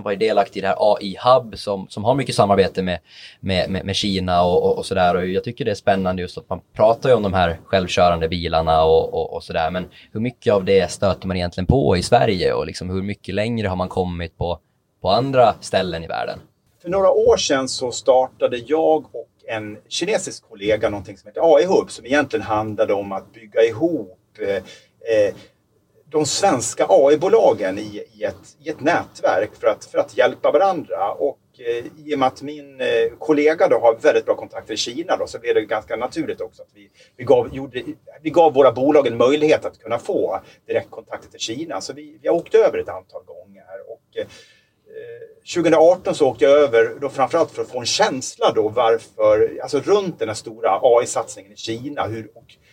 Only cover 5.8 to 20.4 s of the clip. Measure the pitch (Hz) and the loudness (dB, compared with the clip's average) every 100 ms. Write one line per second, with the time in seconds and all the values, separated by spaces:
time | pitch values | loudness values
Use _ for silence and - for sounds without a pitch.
5.8 | 104 98 92 92 90 - - 92 - - | -2 0 -2 -4 -8 -12 -12 -12 -8 0
6.8 | 110 - - 117 101 92 87 80 - 95 | 2 2 2 2 2 0 0 -2 -2 -2
7.8 | 90 - 87 85 82 90 82 80 80 80 | 0 2 2 2 -2 -4 -2 -2 2 2
8.8 | 80 80 - 82 78 85 - 85 82 90 | 4 4 2 -4 -6 -8 -8 -4 -4 -4
9.8 | 87 - - 110 123 - 117 101 92 98 | -10 -14 -14 -8 -8 -4 0 0 4 2
10.8 | 90 - 101 - 92 90 87 - 90 131 | 2 0 -2 -2 -4 -4 -4 -2 0 2
11.8 | 135 90 - 120 120 95 - 62 76 - | 2 0 2 4 4 0 0 -2 -4 -8
12.8 | 90 95 98 101 - 101 113 113 101 92 | -8 -6 -6 -8 -8 -4 -4 -4 -4 -4
13.8 | 92 95 90 85 85 - 87 87 _ _ | -4 -4 -4 -6 -8 -6 -6 -8 _ _
14.8 | _ _ 90 107 135 131 113 - - 95 | _ _ 0 0 2 4 4 2 -2 -2
15.8 | 92 82 - 58 60 - - _ _ _ | -2 -6 -8 -8 -8 -10 -18 _ _ _
16.8 | 170 196 190 214 220 - - 139 127 - | -6 2 4 4 4 2 2 -2 -2 -6
17.8 | 127 - - 127 127 - 131 120 120 156 | -8 -2 2 4 2 -2 -4 -4 -4 0
18.8 | 160 156 - 120 - _ 131 110 107 107 | 2 0 -2 -14 -16 _ -10 -8 -8 -14
19.8 | _ - 175 202 - - | _ -6 -4 -4 -4 -14